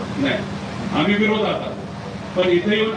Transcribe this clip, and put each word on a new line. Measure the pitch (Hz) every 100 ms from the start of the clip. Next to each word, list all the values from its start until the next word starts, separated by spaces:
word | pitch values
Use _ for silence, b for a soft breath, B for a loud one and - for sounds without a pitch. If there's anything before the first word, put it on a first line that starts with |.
| - -
नाही, | - - - - - - - 139
आम्ही | 170
विरोधात | 208 208 220 190
आहोत, | - - - - - - - - -
पण | 180
इथे | 175 208 208
येऊन | 220